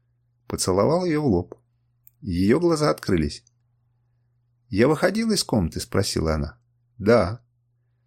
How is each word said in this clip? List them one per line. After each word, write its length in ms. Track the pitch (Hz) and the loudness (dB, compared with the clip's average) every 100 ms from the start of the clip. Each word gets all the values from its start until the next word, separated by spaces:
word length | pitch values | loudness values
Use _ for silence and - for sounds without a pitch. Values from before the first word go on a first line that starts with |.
| _ _ _ _ - | _ _ _ _ -10
Поцеловал 560 | - - 92 113 170 | -6 0 2 2 0
её 180 | 180 151 | 0 0
в 40 | 147 | 2
лоб. 300 | 90 - - _ _ _ _ _ _ | 0 -2 -10 _ _ _ _ _ _
Её 400 | 101 87 104 147 | -6 0 2 2
глаза 280 | 175 156 151 | 2 2 0
открылись. 540 | 151 - 87 73 - - _ _ _ _ _ _ _ _ _ _ _ _ | -2 -2 0 -2 -6 -16 _ _ _ _ _ _ _ _ _ _ _ _
«Я 180 | 95 127 | 2 2
выходила 460 | 156 180 202 226 | 2 0 0 -2
из 100 | 202 | -2
комнаты?» — 360 | - 120 82 - | -2 -2 -2 -4
спросила 540 | - 95 95 87 80 78 | -4 -2 -2 -2 -2 -2
она. 220 | 71 - _ _ _ - | -4 -10 _ _ _ -4
«Да». 460 | 98 117 87 117 _ _ _ _ _ _ | 2 2 2 -4 _ _ _ _ _ _